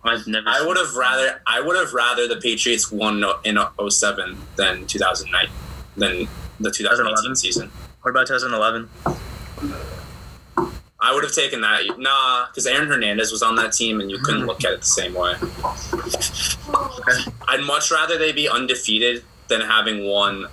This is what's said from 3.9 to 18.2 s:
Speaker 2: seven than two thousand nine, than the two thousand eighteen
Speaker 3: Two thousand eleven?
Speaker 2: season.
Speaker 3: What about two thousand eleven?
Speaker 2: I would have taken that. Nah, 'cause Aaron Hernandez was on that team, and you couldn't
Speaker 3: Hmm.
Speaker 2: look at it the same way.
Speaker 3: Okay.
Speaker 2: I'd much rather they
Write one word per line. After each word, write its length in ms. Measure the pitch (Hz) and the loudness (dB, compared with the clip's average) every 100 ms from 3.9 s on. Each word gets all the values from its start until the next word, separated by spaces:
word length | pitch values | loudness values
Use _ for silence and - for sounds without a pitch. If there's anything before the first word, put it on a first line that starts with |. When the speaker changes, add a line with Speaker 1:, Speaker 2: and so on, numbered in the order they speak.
Speaker 2:
seven 480 | - 104 101 92 90 - - | 2 2 0 -6 -8 -10 0
than 280 | 95 92 95 | 0 0 -4
two 100 | 101 | 0
thousand 320 | 92 90 - | 2 0 0
nine, 180 | 90 92 - - - - - | 0 0 -4 -12 -12 -14 -2
than 300 | 98 90 82 - - - | 0 0 -6 -8 -14 -4
the 140 | 104 | -4
two 100 | - | 0
thousand 240 | 104 123 117 | 2 4 4
eighteen 80 | |
Speaker 3:
Two 0 | |
thousand 120 | 110 123 | 2 0
eleven? 100 | 131 | -2
Speaker 2:
season. 340 | 190 - - - - - | -2 -4 -6 -14 -18 -6
Speaker 3:
What 100 | 127 | -2
about 160 | 131 127 | 2 2
two 60 | |
thousand 200 | 127 127 | 0 0
eleven? 360 | 113 107 113 113 - - - - - - - 285 - - - - - - - - - - - - _ | 2 2 0 -8 -6 -6 -4 -8 -14 -14 -8 -8 -8 -10 -12 -14 -16 -18 -20 -6 -4 -4 -6 -16 _
Speaker 2:
I 140 | 117 | 2
would 80 | 139 | 2
have 100 | 147 | 2
taken 280 | 165 135 131 | 0 0 0
that. 220 | 107 107 101 117 | 2 2 0 -2
Nah, 460 | 131 139 131 123 123 | 2 4 4 2 0
'cause 200 | - 123 | -2 0
Aaron 220 | 135 151 | 2 2
Hernandez 420 | 139 107 104 110 | 2 2 2 0
was 120 | 110 | 2
on 100 | 113 | 2
that 180 | 113 110 | 2 2
team, 280 | - 113 107 | 0 0 0
and 100 | 98 | -2
you 80 | 98 | -2
couldn't 220 | 143 139 | 0 0
Speaker 3:
Hmm. 60 | 127 | -2
Speaker 2:
look 160 | - | -2
at 80 | 92 | -2
it 80 | 92 | 0
the 60 | - | 0
same 260 | - 90 | 0 0
way. 200 | 90 90 87 - - - - - - - - - - - - - | -2 -2 -2 -6 -4 -6 -6 -6 -6 -4 -4 -4 -2 -4 -4 0
Speaker 3:
Okay. 640 | - - - - 123 - - - | 0 0 -4 0 0 0 -6 -2
Speaker 2:
I'd 140 | 135 | 0
much 300 | 143 147 - | 2 0 2
rather 260 | 160 165 | 2 2
they 140 | 165 | 2